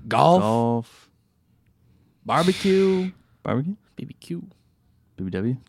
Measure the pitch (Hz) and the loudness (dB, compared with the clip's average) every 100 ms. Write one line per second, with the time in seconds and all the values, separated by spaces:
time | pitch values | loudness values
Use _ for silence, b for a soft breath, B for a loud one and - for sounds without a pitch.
0 | - 113 147 180 190 113 117 117 113 - | -2 2 4 4 2 0 0 -2 -6 -16
1 | _ _ _ _ _ _ _ _ _ _ | _ _ _ _ _ _ _ _ _ _
2 | _ _ - 131 175 190 202 190 190 190 | _ _ -4 0 2 0 2 2 2 2
3 | 185 - _ _ - 113 156 208 _ - | -2 -8 _ _ -4 -4 -4 -8 _ -18
4 | - - - 170 180 _ _ _ _ _ | -18 -16 -14 -14 -14 _ _ _ _ _
5 | _ - 95 92 110 127 | _ -12 -8 -4 -4 -6